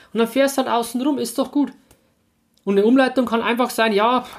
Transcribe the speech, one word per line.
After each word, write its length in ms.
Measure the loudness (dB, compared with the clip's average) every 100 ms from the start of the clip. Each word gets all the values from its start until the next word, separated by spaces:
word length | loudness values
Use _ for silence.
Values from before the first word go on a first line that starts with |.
| -10
und 60 | -2
dann 80 | -2
fährst 320 | 2 0 0
halt 80 | -2
außen 340 | -2 -2 -2
rum, 160 | -2 -2
ist 200 | -4 -4
doch 140 | -4
gut. 200 | -2 -2 -4 _ _ _ _ _ _ _ _
Und 120 | -2 2
eine 100 | 4
Umleitung 400 | 4 2 0 0
kann 160 | -2
einfach 280 | -2 -2 -2
sein, 220 | 0 0
ja, 340 | 2 2 0 -4